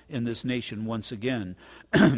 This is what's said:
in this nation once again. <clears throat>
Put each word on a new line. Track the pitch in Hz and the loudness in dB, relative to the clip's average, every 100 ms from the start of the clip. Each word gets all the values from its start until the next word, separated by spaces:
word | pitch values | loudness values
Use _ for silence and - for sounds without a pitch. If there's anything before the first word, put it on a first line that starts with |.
| - | -8
in | 135 | -4
this | 120 113 127 | -2 -2 -2
nation | 127 - 110 110 | -4 -4 -6 -4
once | 113 - | -4 -6
again. | 113 120 123 92 90 - - - | -6 -4 -2 -4 -10 -18 -20 0
<clears throat> | - 196 | 6 6